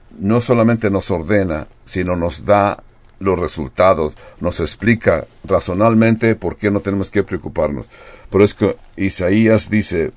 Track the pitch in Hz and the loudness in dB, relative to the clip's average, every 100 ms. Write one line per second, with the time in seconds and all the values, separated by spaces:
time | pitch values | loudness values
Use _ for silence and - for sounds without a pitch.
0 | - - 98 117 117 120 113 117 107 98 | -14 -6 0 0 2 2 4 2 0 -2
1 | - 90 78 104 92 76 - _ - 95 | -2 -4 0 -2 0 -4 -10 _ -10 -4
2 | 90 90 85 - - 101 101 - - _ | -4 -2 -4 -4 2 2 2 -4 -14 _
3 | - - 95 87 85 - 67 - 90 82 | -20 -6 -2 0 -2 -6 -6 2 4 4
4 | 76 - - - 87 - 104 - 107 117 | 0 -6 -20 -8 -6 -2 -4 -2 0 0
5 | - 82 - _ - 92 - 90 113 113 | 0 -4 -6 _ -2 -2 0 0 2 4
6 | 113 110 117 110 87 - 104 101 101 98 | 4 2 0 0 -4 -2 -2 -2 -2 -4
7 | 92 104 95 87 78 82 76 69 - - | -2 -2 -2 -6 -6 -4 -4 -4 -12 -20
8 | - - - 95 104 - 101 - - - | -20 -20 -2 2 2 2 -2 -4 -12 -6
9 | 98 - 90 107 110 110 - 107 - 87 | -4 -2 0 2 4 2 0 -2 -2 -2
10 | 76 | -4